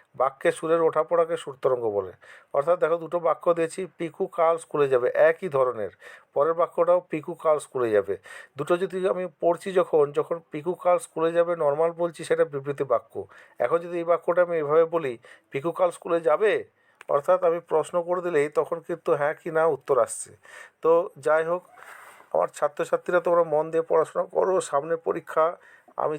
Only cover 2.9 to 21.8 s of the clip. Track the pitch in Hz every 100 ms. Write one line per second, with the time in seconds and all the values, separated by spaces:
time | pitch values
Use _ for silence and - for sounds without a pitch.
2.9 | 170 160 175 170 - 175 170 160 - 180
3.9 | - 165 - 190 - 165 165 - 151 139
4.9 | 131 123 - 151 160 185 139 127 113 98
5.9 | - - - _ 139 151 165 160 - 170
6.9 | 180 175 160 147 160 165 151 - 131 120
7.9 | 104 98 92 - - - - 143 175 185
8.9 | 185 185 185 180 - 170 170 196 185 170
9.9 | 160 143 151 143 170 - 156 156 170 180
10.9 | 175 - - 165 170 170 170 147 147 165
11.9 | 165 175 160 156 165 160 143 135 139 135
12.9 | 117 - 107 92 - - - 123 170 175
13.9 | 175 170 165 - 175 175 165 143 156 165
14.9 | 165 143 117 - - _ 139 131 - 180
15.9 | - 190 170 160 151 208 156 98 _ _
16.9 | - - 147 147 180 180 170 - 160 147
17.9 | 175 170 180 175 156 147 165 147 170 -
18.9 | 165 - 151 147 156 175 156 165 139 -
19.9 | 131 110 - - - - - - _ -
20.9 | 170 175 - 151 156 165 180 - -